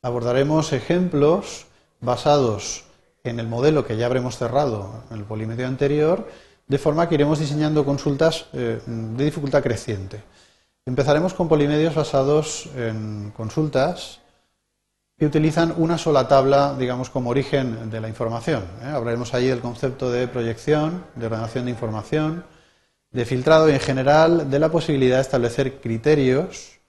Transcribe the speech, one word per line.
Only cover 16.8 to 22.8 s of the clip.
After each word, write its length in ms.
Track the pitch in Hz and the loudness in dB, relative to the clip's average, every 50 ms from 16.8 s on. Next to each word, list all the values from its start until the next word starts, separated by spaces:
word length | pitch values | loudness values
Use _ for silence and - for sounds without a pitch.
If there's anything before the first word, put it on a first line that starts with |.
| 131 123 123 123 131 - | -4 -4 -2 -4 -6 -6
como 180 | - 135 123 120 | -4 -4 -2 0
origen 640 | 120 139 127 - - 139 131 127 113 113 113 110 | 0 0 0 0 0 -2 0 -2 -6 -6 -8 -8
de 100 | 110 113 | -8 -8
la 60 | 110 113 | -8 -8
información, 560 | 110 - 123 113 113 117 117 - 156 120 98 85 87 - | -6 -6 -4 -4 -4 -4 -4 -2 -2 -2 -4 -8 -14 -14
¿eh? 60 | 120 131 | -10 -6
Hablaremos 480 | 151 139 117 120 117 120 120 - - | -6 -4 -2 -2 -4 -4 -4 -4 -2
allí 120 | 123 123 131 | 0 2 2
del 120 | 131 120 | 0 -2
concepto 500 | 120 123 117 - - 135 123 - 135 127 | -4 -8 -8 -4 -6 -6 -4 -4 -4 -2
de 180 | 120 123 127 123 | -2 -2 -2 -2
proyección, 800 | 127 127 117 117 113 - - - 151 151 151 156 175 180 180 - - | -2 -4 -4 -4 -4 -4 0 0 0 2 0 -2 -4 -6 -10 -12 -12
de 140 | 123 117 110 | -8 -6 -4
ordenación 380 | 113 110 113 110 - 131 123 | -4 -4 -6 -6 -6 -6 -4
de 60 | 123 | -4
información, 720 | 123 110 - 110 110 107 101 - - 151 156 156 160 175 - - _ _ _ _ _ _ | -6 -6 -6 -6 -6 -6 -6 -2 -2 -2 0 -2 -4 -6 -10 -16 _ _ _ _ _ _